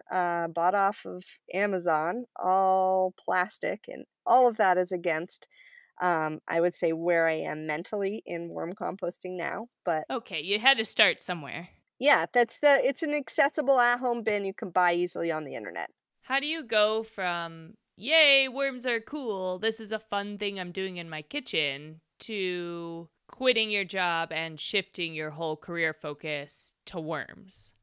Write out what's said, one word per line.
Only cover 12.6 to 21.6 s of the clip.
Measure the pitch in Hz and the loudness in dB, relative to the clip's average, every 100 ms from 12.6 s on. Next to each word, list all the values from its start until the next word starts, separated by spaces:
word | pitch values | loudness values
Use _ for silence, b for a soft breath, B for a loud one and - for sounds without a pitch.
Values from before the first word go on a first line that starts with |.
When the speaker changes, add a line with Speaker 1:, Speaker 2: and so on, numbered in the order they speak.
| 294 269 | 4 6
Speaker 1:
it's | 240 - | 4 0
an | 302 | -2
accessible | 294 277 - 285 - 262 269 | -2 -2 2 2 2 2 4
at-home | 240 247 254 240 | 4 4 0 0
bin | 220 208 | 0 0
you | 196 190 | -2 -6
can | 185 | -2
buy | 180 180 | 2 4
easily | 175 175 170 170 | 4 0 -2 -2
on | 160 147 | -2 -4
the | |
internet. | 127 104 85 - _ _ _ | -8 -8 -8 -8 _ _ _
Speaker 2:
How | - 269 | -4 -4
do | 294 | -2
you | 320 | -6
go | 233 214 214 220 | 0 2 4 2
from, | 220 - 180 175 170 165 160 - _ - | -4 -4 -2 -2 -6 -10 -18 -20 _ -12
"Yay, | 220 320 294 269 269 | 2 6 8 6 4
worms | 247 277 254 247 | 0 -2 -2 -2
are | 233 | -2
cool, | 226 302 247 190 185 185 | -4 -8 -4 -2 -2 -2
this | 214 220 | -2 -2
is | 214 | -4
a | 214 | -6
fun | - 202 208 202 | -4 -4 -4 -6
thing | 208 196 | -6 -6
I'm | 180 | -8
doing | 180 190 180 | -6 -6 -6
in | 170 | -10
my | 156 | -10
kitchen," | 151 285 - 160 | -8 -10 -4 -2